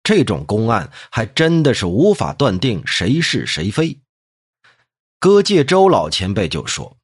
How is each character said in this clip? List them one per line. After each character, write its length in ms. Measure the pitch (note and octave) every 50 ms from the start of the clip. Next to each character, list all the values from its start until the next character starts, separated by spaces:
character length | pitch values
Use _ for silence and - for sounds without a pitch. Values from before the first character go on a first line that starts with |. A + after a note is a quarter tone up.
这 220 | _ - A3 G3 B2+
种 220 | G#2 F#2+ C#2 D2
公 220 | - G2+ G#2+ A2 A2+
案 200 | A#2 G2+ D2+ - - - - _
还 140 | - - A2+
真 360 | G2+ _ - D#3+ E3 E3+ E3
的 120 | D#3 C#3+ A#2+
是 120 | - G2+
无 280 | F2 F2 A2 E3 G#3+ G3+
法 180 | - - -
断 260 | - _ C#3+ B2 F#2
定 240 | F#2 C3+ C3 G#2+ D#2+ -
谁 340 | - - - E2+ F#2+ C3+ E3
是 260 | E3 - - A2 A#1+
谁 240 | - - - D#2+ G2+
非。 280 | - - E3 D#3+ D3+ _ _ _ _ _ _ _ _ _ _ _ _ _ _ _ _ _ _ _ _ _ _ _ _ _
戈 240 | - F#3 G3+ G3+ G3
介 220 | - G#3 E3 C#3
周 240 | C3+ F3+ F#3+ F#3+ F#3+
老 200 | D#3+ G2+ D#2+ D#2
前 240 | - - F#2+ F#2+ G2+
辈 140 | G#2+ F#2+
就 180 | D#2 - D2+ -
说 300 | - - - - - _ _